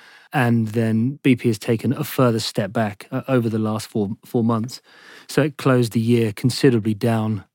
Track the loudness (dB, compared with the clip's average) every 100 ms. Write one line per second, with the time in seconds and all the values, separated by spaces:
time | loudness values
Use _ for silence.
0 | -20 -20 _ 0 2 2 2 0 0 0
1 | 0 0 0 2 2 -2 -2 -2 0 -2
2 | -4 0 2 2 -2 -4 -4 -2 -4 -6
3 | -10 -10 -2 0 0 -2 -2 -4 -6 -4
4 | -4 -6 -4 -2 0 0 -4 -10 _ -20
5 | -20 -20 -4 0 0 0 2 2 2 0
6 | 2 2 2 0 -2 4 4 4 0 -2
7 | 0 0 0 -4 -8